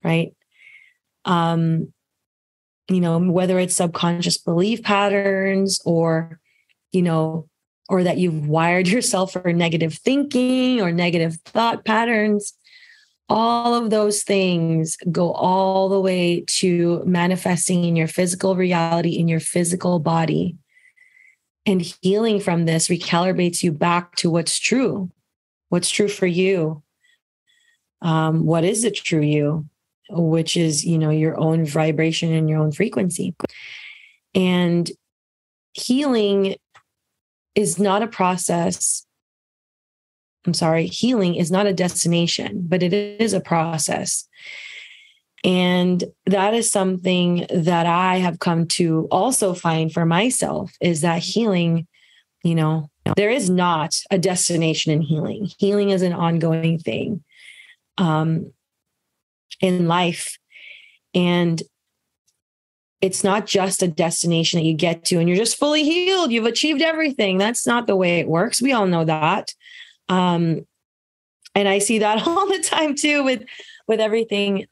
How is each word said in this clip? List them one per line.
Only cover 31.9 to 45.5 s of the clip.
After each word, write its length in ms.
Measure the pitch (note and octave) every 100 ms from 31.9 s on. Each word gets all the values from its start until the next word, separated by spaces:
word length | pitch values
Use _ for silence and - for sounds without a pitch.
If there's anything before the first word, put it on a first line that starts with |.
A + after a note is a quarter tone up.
| D#3 D#3+ E3 E3+
and 160 | D#3+ D#3
your 100 | D#3
own 140 | D#3
frequency. 600 | D3 A#3 - F#3+ - F#3 E3+ - - - - - - - _ _
And 560 | F#3 F#3 F3+ F3 E3+ E3+ - _ _ _ _ _ _ _
healing 840 | - - B3+ D4 A#3+ G#3 G3 G3 - _ - _ _ _ _ _ _ _
is 240 | - G3+ E3
not 240 | G3+ G3
a 40 | A#3
process. 1000 | - F#3 F3+ - E3+ E3+ F3+ - - - _ _ _ _ _ _ _ _ _ _ _ _ _ -
I'm 80 |
sorry, 320 | E3 E3 E3 E3+
healing 480 | - A#3 B3+ F#3
is 160 | E3+ E3+
not 160 | F#3 G#3
a 60 |
destination, 920 | F3+ F3+ - E3+ E3+ E3+ - - G3+ F3
but 160 | F3+
it 100 | F3+
is 400 | G3+ G#3 G#3 A3+
a 80 | F#3+
process. 840 | - E3+ D#3+ E3 - D#3 - - - _ - - - - - - - _ _ _
And 600 | F#3